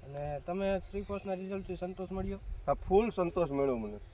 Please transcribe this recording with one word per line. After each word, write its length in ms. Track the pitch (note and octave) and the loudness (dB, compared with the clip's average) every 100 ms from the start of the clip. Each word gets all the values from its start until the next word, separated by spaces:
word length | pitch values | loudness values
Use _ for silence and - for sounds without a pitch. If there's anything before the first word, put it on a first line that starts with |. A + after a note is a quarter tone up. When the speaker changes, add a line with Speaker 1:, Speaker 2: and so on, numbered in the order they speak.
| C3 | -10
Speaker 1:
અને 340 | C#3+ D3 C#3+ D#3 | -6 -4 -4 -4
તમે 320 | F3+ G3 F#3+ | -2 2 0
શ્રીફોસના 560 | - G3+ G3 G3+ F#3+ | -2 -6 -4 -6 -4
રિઝલ્ટથી 420 | F#3 F#3+ G3 F#3+ F3 | -4 -4 -6 -4 -4
સંતોષ 360 | F3+ F#3 F#3 | -4 -4 -4
મળ્યો? 260 | F#3+ F#3+ G3 - - - | -2 -2 -4 -6 -4 0
Speaker 2:
હા, 80 | |
ફૂલ 360 | C#3 - F#3+ A3+ | 0 6 6 6
સંતોષ 400 | G3 E3+ F3 E3 | 2 2 4 2
મળ્યો 260 | C#3 C#3 A#2+ | 4 4 2
મને. 220 | G#2+ G#2 - | -2 -6 -12